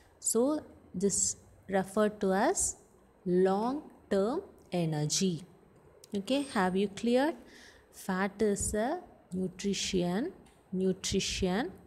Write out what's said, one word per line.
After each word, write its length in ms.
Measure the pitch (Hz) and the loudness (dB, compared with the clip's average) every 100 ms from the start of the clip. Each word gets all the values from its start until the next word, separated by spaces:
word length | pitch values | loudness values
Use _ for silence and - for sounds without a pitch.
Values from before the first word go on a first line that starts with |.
| - - | -20 -8
So 440 | - 226 262 302 - - - | 0 2 2 2 -4 -20 -12
this 420 | 180 196 - - - - - - | -2 0 0 -2 -4 -14 -20 -2
referred 520 | 190 190 - 214 208 | -2 0 2 0 2
to 120 | 190 | 0
as 440 | 190 262 392 - - - - _ _ | 2 2 2 -2 -4 -14 -20 _ _
long-term 1160 | 180 180 185 196 233 294 - - - 196 202 311 - - - | 0 4 4 2 0 -4 -8 -16 -2 0 0 -2 -6 -16 -6
energy. 720 | 180 165 151 151 - 190 156 - - - - - - - 202 | -2 0 0 0 0 0 -2 -8 -20 -20 -20 -20 -20 -8 -8
Okay, 260 | 196 269 277 | -2 -2 0
have 220 | 226 185 185 | 0 2 2
you 120 | 202 | -2
cleared? 480 | 202 233 247 294 - - - - - - | -2 0 2 2 -2 -12 -20 -20 -20 -20
Fat 480 | - - 185 202 196 | -14 -4 -2 -2 0
is 340 | 214 202 - | 0 0 -2
a 260 | 208 233 359 - - - | -2 -2 -2 -8 -20 -10
nutrition. 1000 | 180 185 180 202 185 - 185 175 185 320 - - - - | -6 -4 -4 -4 -2 0 0 2 0 -2 -8 -20 -20 -6
Nutrition, 1000 | 185 190 185 - 196 - - 190 190 339 - | 0 0 0 0 -2 -2 -2 0 0 -2 -8